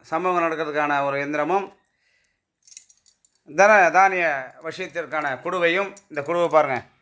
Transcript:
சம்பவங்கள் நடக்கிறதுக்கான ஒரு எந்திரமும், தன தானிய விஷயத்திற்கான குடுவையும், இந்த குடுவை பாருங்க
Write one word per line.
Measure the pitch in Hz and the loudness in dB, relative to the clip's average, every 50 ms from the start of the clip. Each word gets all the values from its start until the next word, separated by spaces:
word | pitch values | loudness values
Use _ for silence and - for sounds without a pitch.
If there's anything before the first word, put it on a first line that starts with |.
சம்பவங்கள் | _ - 160 165 175 185 180 175 165 | _ -6 -6 -4 -2 -2 0 0 0
நடக்கிறதுக்கான | 165 160 156 160 151 147 151 147 147 143 143 139 | -2 -2 -4 -6 -4 -2 -2 -2 0 -2 -2 -2
ஒரு | 139 139 139 143 | -2 -4 -4 -6
எந்திரமும், | 143 151 147 147 156 185 202 190 - _ _ _ _ _ _ _ _ _ _ _ _ _ _ _ _ _ _ _ - - - _ _ _ _ _ _ _ _ _ _ _ _ _ - 147 | -4 -4 -4 -2 -2 -2 -2 -4 -6 _ _ _ _ _ _ _ _ _ _ _ _ _ _ _ _ _ _ _ -20 -20 -20 _ _ _ _ _ _ _ _ _ _ _ _ _ -8 2
தன | 165 196 208 214 202 180 165 | 4 6 6 8 6 6 6
தானிய | 156 180 190 196 185 180 170 160 143 135 131 131 - 131 | 6 4 4 4 2 0 0 -2 -2 -4 -6 -12 -16 -12
விஷயத்திற்கான | 151 160 156 170 185 165 139 170 156 131 147 156 151 143 131 123 | -12 -12 -10 -10 -12 -8 -8 -10 -8 -6 -6 -4 -4 -4 -6 -6
குடுவையும், | - 170 180 185 170 165 170 190 202 190 196 - _ _ | -6 -6 -2 0 0 2 2 0 -2 -4 -10 -18 _ _
இந்த | 156 147 | -10 -10
குடுவை | 139 147 170 175 170 160 | -6 -4 -2 -2 0 2
பாருங்க | 151 156 147 139 131 117 - _ _ _ | 4 2 2 2 -2 -8 -8 _ _ _